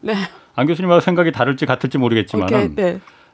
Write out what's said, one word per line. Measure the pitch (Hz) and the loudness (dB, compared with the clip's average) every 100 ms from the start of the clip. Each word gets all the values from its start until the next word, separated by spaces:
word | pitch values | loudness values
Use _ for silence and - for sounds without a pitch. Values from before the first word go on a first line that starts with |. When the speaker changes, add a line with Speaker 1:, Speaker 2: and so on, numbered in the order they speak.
Speaker 1:
네. | 214 202 185 - _ | -6 -4 -4 -10 _
Speaker 2:
안 | - 143 | -4 -2
교수님하고 | 165 185 175 | 0 4 4
생각이 | - 175 170 | 4 2 0
다를지 | - 175 139 143 | 0 -2 0 -2
같을지 | 131 131 143 | -2 -2 0
모르겠지만은 | 120 113 - 107 92 - 95 | 2 2 0 -2 0 0 0
Speaker 1:
오케이. | |
네. | 76 180 185 - - _ | -2 -2 -4 -12 -20 _